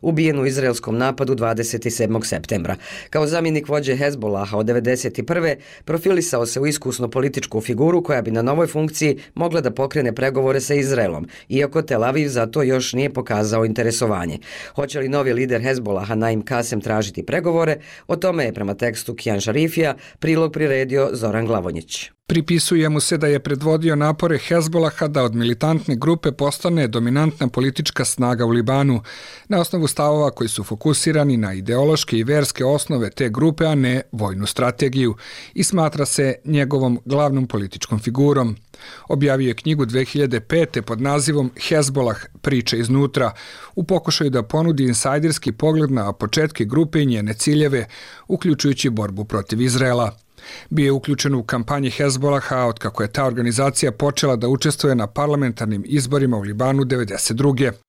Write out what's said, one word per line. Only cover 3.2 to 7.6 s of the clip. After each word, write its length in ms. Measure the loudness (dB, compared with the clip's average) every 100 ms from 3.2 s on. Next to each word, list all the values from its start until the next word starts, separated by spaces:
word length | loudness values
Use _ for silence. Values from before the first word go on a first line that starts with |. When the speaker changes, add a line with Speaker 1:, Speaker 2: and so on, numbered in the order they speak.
| 0
Speaker 1:
zamjenik 420 | 0 0 -2 0
vođe 280 | -2 0 0
Hezbolaha 600 | 0 -2 -2 -2 -2 -2
od 100 | 2
devedeset 540 | 2 2 0 -2 -6 -2
prve 300 | 0 0 -2 -8 -20
profilisao 640 | -4 -2 2 2 2 0 -2
se 140 | 0
u 60 | -2
iskusnu 440 | -2 -4 -4 -2
političku 500 | 0 0 -2 -4 -4